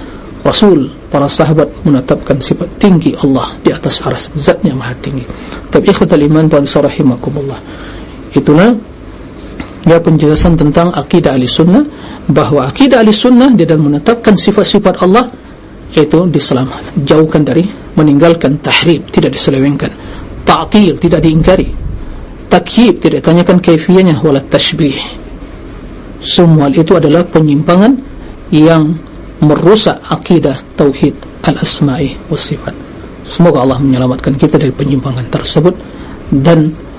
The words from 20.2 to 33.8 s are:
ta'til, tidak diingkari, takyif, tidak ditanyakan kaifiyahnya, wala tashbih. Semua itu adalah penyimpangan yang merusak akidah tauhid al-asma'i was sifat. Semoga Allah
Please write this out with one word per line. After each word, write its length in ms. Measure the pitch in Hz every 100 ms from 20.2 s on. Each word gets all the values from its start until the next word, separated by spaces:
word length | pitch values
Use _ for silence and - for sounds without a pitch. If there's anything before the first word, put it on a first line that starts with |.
| - -
ta'til, 560 | - 156 160 214 190 135
tidak 240 | 170 156
diingkari, 480 | 160 160 175 190 - - - - - - - - -
takyif, 480 | 180 - - 233 -
tidak 240 | 165 139
ditanyakan 320 | 160 170 175 180
kaifiyahnya, 600 | 180 160 165 185 185 147
wala 240 | 156 135
tashbih. 560 | - 143 - 151 147 135 - - - - - - - - - - - -
Semua 480 | - - 170 156 143
itu 220 | 135 160
adalah 300 | 180 151 160
penyimpangan 720 | 180 165 151 143 170 180 220 254 - - - - -
yang 480 | 151 156 160 151 160 - - - -
merusak 560 | 151 151 160 214 175 - -
akidah 480 | 151 - 165 143 131 - -
tauhid 400 | 147 131 147 - - - -
al-asma'i 720 | 135 - - 143 131 135 - -
was 160 | 151
sifat. 320 | - 139 - - - - - -
Semoga 400 | - - 170 143
Allah 160 | 131 127